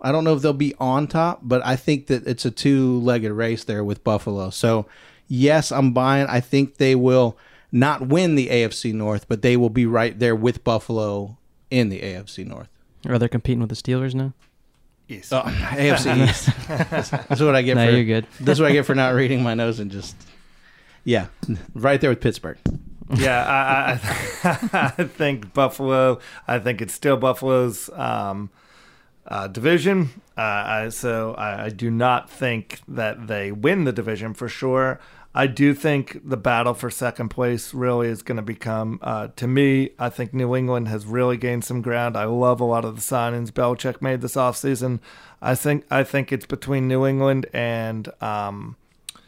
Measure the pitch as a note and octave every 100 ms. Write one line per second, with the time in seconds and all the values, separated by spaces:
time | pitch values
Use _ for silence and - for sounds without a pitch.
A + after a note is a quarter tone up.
0 | C3 D#3 D#3+ D3 D3+ C#3 C#3+ - C3 C3
1 | D3 E3 E3+ - B2 B2+ B2 C3 - D3
2 | - B2+ B2 A#2+ B2 - C#3+ C#3 C3 B2
3 | B2 A#2+ A2 G#2 A2+ A2+ - G#2 G#2 G2+
4 | A#2 G#2 - G2+ F#2+ - A#2 A2+ G#2 -
5 | - _ - B2+ C#3 D#3 - C3 C3+ B2
6 | C3 C3+ C#3 B2 - C#3 C#3 - C3+ C3
7 | B2+ B2+ A#2 - _ - _ B2 C#3 C#3+
8 | C3 E3 F3+ D3 B2 A#2+ A2+ - A#2 A2
9 | G#2+ G#2 - A2 B2 B2 A#2+ A#2 A#2 A#2
10 | A#2 G2+ A#2+ A2+ A#2+ A#2 B2 A2 - A2+
11 | G#2 G2+ G2+ A2+ _ _ _ B2+ A2 F#2+
12 | G2 F#2 G2+ - - - B2 _ _ _
13 | D3 A#2+ A#2 A#2+ - A#2+ A2 A2 - B2+
14 | C3 C3 C3+ - _ _ _ _ _ _
15 | - G#2 - C3 - - - C#3 C#3+ C3
16 | C#3+ C3+ C3+ - - - - D#3 E3 D#3+
17 | - C#3 - C3+ D3+ C3+ B2 B2 A#2 B2
18 | A2+ A2+ A2 - C3+ C#3+ D3+ C#3+ C#3 C3+
19 | C3 B2+ C3 B2+ A#2+ A2+ A#2 A2+ G2+ G2
20 | - - - - - - _ - _ -
21 | - A2+ F#2+ - - G#2 - - C3 C#3
22 | D3 A#2+ A#2+ - E2+ - - - - -
23 | - B2 C3 B2 - C3+ C3+ C3+ C3 B2
24 | G#2 - - - F3+ C#3 A#3 F#3+ C#3 -
25 | D#3+ - D3 C3 G2+ C#3+ C3 - C3+ C3
26 | C3 A#2+ - - - A#2+ A2+ G#2 G#2+ -
27 | D3 B2+ B2+ B2 C3 B2+ B2 G#2 - C#3
28 | B2 A2+ G2+ G2 G#2 - _ _ - _
29 | _ _ - G2+ G2 G2 C3+ E3+ E3+ F#3+
30 | C#3+ - - - A2 G#2 G#2 A2 A2+ -
31 | B2 A2+ A2 - G#2+ G2+ A2 G2 A#2 A2+
32 | B2+ A#2+ - - B2+ A2+ - - - B2+
33 | G#2+ A2 A2 G#2 G2+ G#2 C3+ G3 C#3+ A2
34 | G#2+ G#2 A2+ G#2 A#2 - C3 C3 C3 C3
35 | - - - - C3+ A#2 C#3+ C#3 D#3 C#3+
36 | - - C#3+ B2+ B2 A#2 A#2+ A#2 A#2+ -
37 | B2 - A2+ - B2 A#2+ - C3 B2 A#2+
38 | A#2 A2 - A#2 G#2+ G#2+ A2+ A2 A2 A2+
39 | - A2 A2+ - B2 C3 C#3 C3+ C3+ -
40 | A#2+ - B2 C3 B2 B2+ B2+ B2 A2 G#2+
41 | G#2 B2 B2 B2 B2 A#2+ - B2 A#2+ A#2+
42 | A#2+ A2 G#2+ A#2+ B2 A#2+ A#2+ A#2 A2+ A2+
43 | - B2+ A#2 A#2+ A#2+ - B2 A#2+ C3 -
44 | C3+ B2+ B2 C#3 B2+ - C#3 B2 B2+ A#2+
45 | - - - _ - D3+ D3 D3 - C3
46 | C3+ C#3 B2+ C3+ - C3+ C3+ C#3 C3 C3
47 | C3+ C3+ C3+ C3+ - A#2 A#2 A#2 A2+ A2+
48 | G#2+ - A2 G#2 G2+ G2+ A2 A#2+ _ _
49 | - -